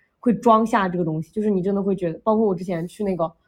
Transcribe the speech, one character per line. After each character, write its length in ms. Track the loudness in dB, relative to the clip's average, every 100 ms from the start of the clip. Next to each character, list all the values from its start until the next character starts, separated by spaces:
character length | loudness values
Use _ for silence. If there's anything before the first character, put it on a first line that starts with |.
| _ _
会 120 | -2
装 320 | 2 4 4
下 240 | 4 0 0
这 80 | 0
个 80 |
东 160 | -2 -2
西， 80 | -6
就 100 | -4
是 80 | 0
你 100 | 0
真 140 | 0
的 80 | -2
会 120 | -2
觉 160 | -2 -4
得， 80 | -4
包 140 | 0
括 120 | 2 2
我 80 |
之 100 | -2
前 240 | -4 -6 -6
去 160 | -6
那 100 | -4
个， 160 | -2 -4 -6